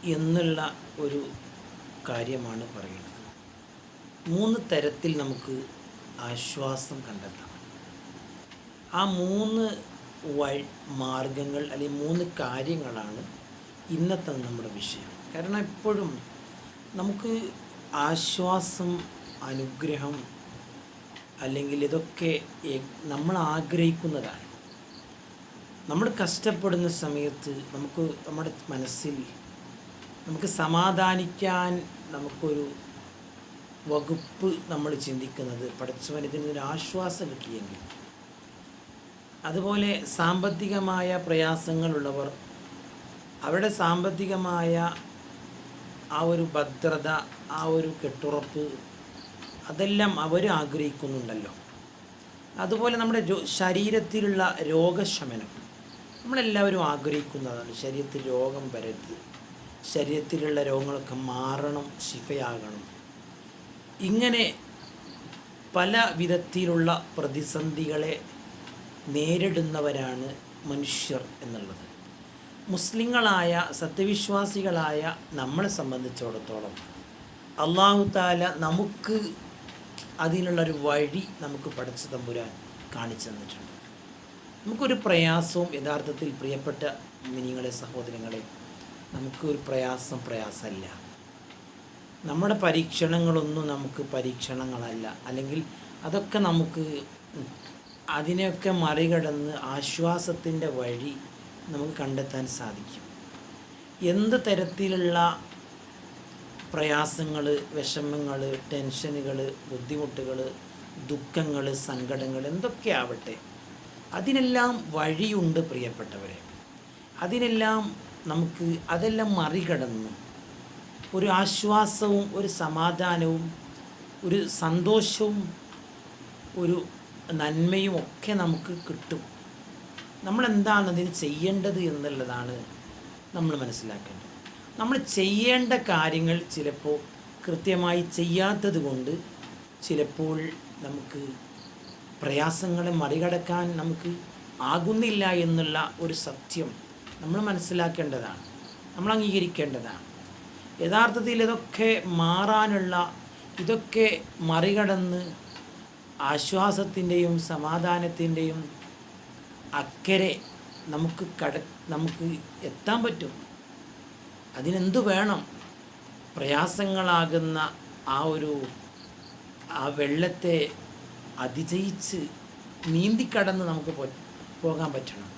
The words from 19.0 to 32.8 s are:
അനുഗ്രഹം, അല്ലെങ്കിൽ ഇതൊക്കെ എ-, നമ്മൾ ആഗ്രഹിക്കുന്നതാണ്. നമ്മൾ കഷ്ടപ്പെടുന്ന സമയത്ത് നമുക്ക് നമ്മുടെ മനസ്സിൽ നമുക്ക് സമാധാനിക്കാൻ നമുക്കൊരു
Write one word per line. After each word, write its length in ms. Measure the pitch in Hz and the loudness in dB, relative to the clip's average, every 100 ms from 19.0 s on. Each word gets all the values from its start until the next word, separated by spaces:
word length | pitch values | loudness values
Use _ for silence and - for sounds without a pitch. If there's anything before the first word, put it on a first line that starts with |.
| 175 - - 127 | -6 -14 -16 -12
അനുഗ്രഹം, 840 | 135 135 131 135 156 147 143 147 123 - - - - - - - - - - - | -6 -4 -4 -4 -2 -2 -2 -6 -10 -14 -16 -16 -16 -18 -18 -20 -18 -18 -16 -8
അല്ലെങ്കിൽ 440 | 131 135 143 143 | -4 -2 0 2
ഇതൊക്കെ 560 | 143 160 165 - 165 151 - - | 2 2 -2 0 2 2 -2 -6
എ-, 160 | 156 135 135 - | -2 -2 -4 -10
നമ്മൾ 340 | 160 143 160 185 | -6 0 2 2
ആഗ്രഹിക്കുന്നതാണ്. 1040 | 156 156 160 170 165 165 170 147 110 - - - - - - - - - - - - - - - - | 2 2 0 4 6 4 -2 -2 -4 -10 -14 -16 -18 -18 -18 -18 -18 -20 -20 -20 -18 -18 -18 -14 -2
നമ്മൾ 200 | 156 226 | 2 2
കഷ്ടപ്പെടുന്ന 800 | - 175 - 220 175 190 175 175 | 2 0 2 2 2 2 4 2
സമയത്ത് 720 | 165 156 147 147 139 143 139 139 | 2 0 0 -2 -2 -6 -6 -6
നമുക്ക് 400 | 139 143 - 160 143 - | -6 -6 -2 -2 -2 -6
നമ്മുടെ 240 | 151 160 - - | -4 -4 -6 -6
മനസ്സിൽ 540 | 135 127 - 151 139 127 - - - - - - - - - - | -4 -2 -2 -2 -4 -8 -12 -16 -16 -16 -16 -16 -16 -16 -14 -8
നമുക്ക് 180 | 160 196 | -2 2
സമാധാനിക്കാൻ 1400 | - 156 165 185 185 185 185 180 - 190 180 180 180 151 - - | 4 6 6 6 6 6 4 0 0 2 2 2 0 -4 -12 -10
നമുക്കൊരു 640 | 143 143 139 156 147 143 139 | -8 -8 -4 -2 0 -2 -6